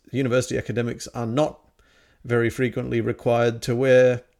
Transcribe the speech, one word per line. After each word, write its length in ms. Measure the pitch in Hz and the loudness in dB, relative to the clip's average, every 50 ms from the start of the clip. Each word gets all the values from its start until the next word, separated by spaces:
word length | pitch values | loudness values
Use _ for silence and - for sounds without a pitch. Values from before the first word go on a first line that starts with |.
| _ - | _ -8
University 480 | - 123 139 120 117 127 123 - 127 123 | -4 -4 -2 0 0 0 0 -2 -4 -6
academics 480 | - - 113 117 120 117 113 - - - | -6 -4 -4 -4 -4 -4 -6 -10 -12 -12
are 180 | - 123 117 | -10 -8 -6
not 340 | 113 113 139 156 147 - - _ _ _ _ _ _ _ _ _ _ _ _ - | -2 0 0 0 0 -2 -8 _ _ _ _ _ _ _ _ _ _ _ _ -6
very 260 | 123 120 117 117 113 | -2 0 0 0 0
frequently 500 | - - 131 123 - 127 123 123 123 117 | 0 -2 -2 -2 -2 -4 -6 -4 -4 -2
required 600 | 107 117 117 - - 127 117 120 120 120 117 117 - | -2 -2 -4 -2 0 0 2 2 2 0 0 -2 -4
to 140 | - 120 | -4 -2
wear, 480 | 123 135 135 127 127 127 127 123 120 - _ _ | 0 2 6 6 6 6 6 4 0 -6 _ _